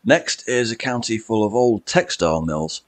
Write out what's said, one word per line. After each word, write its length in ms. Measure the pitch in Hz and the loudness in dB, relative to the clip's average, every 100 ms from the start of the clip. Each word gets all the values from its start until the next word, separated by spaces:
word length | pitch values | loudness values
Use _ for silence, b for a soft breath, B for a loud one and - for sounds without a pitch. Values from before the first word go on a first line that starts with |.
| 208 | 4
Next 420 | 165 165 - - | 2 2 -8 -2
is 240 | 123 117 | 0 0
a 60 | 113 | -2
county 400 | 135 123 113 113 | -4 -4 -4 -6
full 260 | - 110 | -2 0
of 100 | 104 | 2
old 320 | 110 123 107 - | 2 2 2 0
textile 560 | 180 180 - 82 80 | 0 0 -2 0 0
mills 420 | 80 78 - - | -2 -4 -4 -8